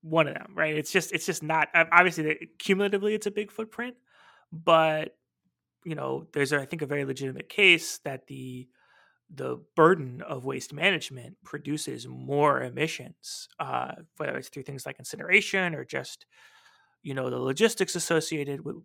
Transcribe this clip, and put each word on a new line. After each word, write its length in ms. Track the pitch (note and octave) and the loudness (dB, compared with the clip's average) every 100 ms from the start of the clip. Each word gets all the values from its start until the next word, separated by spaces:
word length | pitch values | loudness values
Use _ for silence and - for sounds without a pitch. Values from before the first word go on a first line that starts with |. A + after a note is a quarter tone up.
one 260 | E3 E3 D3+ | 0 2 2
of 60 | - | 0
them, 180 | - - | -10 -2
right? 200 | D#3 D3+ | 0 0
It's 160 | D#3 | 0
just, 220 | G3 D#3+ | 0 0
it's 120 | F3+ - | -4 -4
just 160 | E3 | -4
not, 280 | D3+ D#3+ D3+ | 0 2 4
ob-, 140 | E3+ E3 | 4 8
obviously, 320 | E3+ F3+ D#3+ | 8 8 4
the, 140 | D3+ D#3 E3 _ | -2 -2 -6 _
cumulatively, 540 | - F#3+ G3+ G3+ G#3 G#3+ | 0 2 2 0 0 -2
it's 120 | G#3+ | -4
a 40 | |
big 180 | G#3 G#3 | -6 -8
footprint, 460 | - A3 - A#3+ B3 _ _ - _ _ | -8 -12 -8 -10 -10 _ _ -20 _ _
but, 680 | E3 E3 E3 D#3+ D#3 D#3 _ _ _ _ _ _ _ - | -6 6 6 6 2 -4 _ _ _ _ _ _ _ -12
you 100 | D3+ | -8
know, 320 | C3+ C3+ D#3+ | -6 -6 -6
there's, 200 | - C#3 | -2 0
I 120 | D3 C3+ | 0 -2
think, 160 | E3 | -8
a 40 | C#3+ | -4
very 200 | C#3+ C3+ | -4 -4
legitimate 440 | C3 C3+ C3+ - | -6 -6 -8 -10
case 500 | - G3 E3+ - - - | 4 6 6 2 -8 -8
that 220 | C3+ _ | -10 _
the, 400 | C3+ C3 B2+ B2+ _ _ _ _ _ _ | -14 -12 -12 -16 _ _ _ _ _ _
the 260 | C#3 C3 B2 - - | -10 -6 -6 -6 6
burden 460 | D#3+ F3+ C3 B2 | 6 6 -2 -12
of 240 | - C3+ B2+ | -10 -8 -6
waste 260 | C3 - | -8 -10
management 640 | D3 F3 F3+ - C3 A#2+ - | -2 0 0 -4 -14 -18 -20
produces 640 | - D3 C#3+ D3 - B2+ B2 | -14 -12 -6 -6 -6 -10 -10
more 540 | B2+ B2+ C#3+ D3 C3 | -12 -4 2 4 4
emissions, 880 | B2+ B2 D#3 - B2+ - - - - _ | -2 -2 -4 -4 -14 -18 -16 -14 -16 _
uh, 340 | C#3 B2+ B2+ - D#3+ _ | -4 -4 -4 -10 -18 _
whether 200 | D3 C3+ | -6 -6
it's 120 | C3 | -8
through 140 | - | -14
things 220 | D#3 C#3 C#3 | -12 -12 -12
like 140 | C3+ | -12
incineration 760 | B2+ - F3 G3 G#3 G3 F3+ | -14 -12 4 4 4 -2 -2
or 100 | D3+ | -4
just, 440 | C3 C#3+ B2+ - _ _ - _ _ _ _ _ | -8 -8 -8 -14 _ _ -20 _ _ _ _ _
you 140 | D#3 C3+ | -10 -6
know, 160 | B2+ | -4
the 80 | B2+ | -4
logistics 560 | B2+ C3+ A3 A3 F#3+ F3 | -2 4 4 4 -2 -2
associated 680 | - E3 D#3+ D#3+ C#3+ C#3 | 2 2 2 -4 -4 -6
with, 120 | - - | -8 -12